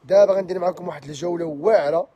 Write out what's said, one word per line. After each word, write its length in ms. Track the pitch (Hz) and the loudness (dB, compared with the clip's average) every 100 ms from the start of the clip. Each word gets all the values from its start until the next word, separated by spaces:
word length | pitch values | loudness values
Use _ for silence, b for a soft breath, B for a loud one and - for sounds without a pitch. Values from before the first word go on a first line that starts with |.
دابا 300 | 131 196 196 | 4 4 6
غندير 260 | 190 180 185 | 2 -2 -4
معكم 280 | 180 175 175 | -4 -4 -12
واحد 180 | 147 143 | -12 -14
الجولة 400 | 143 175 170 170 | -8 -6 -6 -6
واعرة 640 | 143 180 214 147 160 - | -2 2 2 2 -2 -4